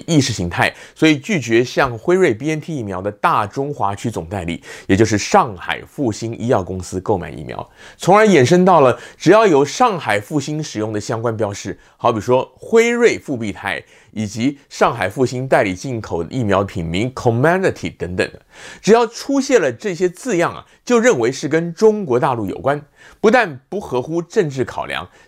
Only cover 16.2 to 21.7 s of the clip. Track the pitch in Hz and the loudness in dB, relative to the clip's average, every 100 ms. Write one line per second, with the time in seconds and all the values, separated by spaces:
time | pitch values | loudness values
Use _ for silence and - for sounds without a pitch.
16.2 | 82 131 107 95 101 101 82 87 123 - | -6 -4 0 0 0 -4 -4 -2 -4 -2
17.2 | 123 117 147 185 180 - 90 - 85 90 | 0 2 2 2 0 -2 -8 -8 -8 -4
18.2 | 87 - _ - - - - 220 233 - | -4 -6 _ -20 -20 -4 4 4 4 -4
19.2 | - 277 269 240 147 117 208 165 180 170 | -4 -2 2 2 2 -2 -6 -2 -4 -4
20.2 | 262 175 156 90 - _ - 240 220 139 | -4 -2 -2 -4 -18 _ 0 2 4 2
21.2 | 113 131 147 160 170 | 0 -2 -2 -2 -2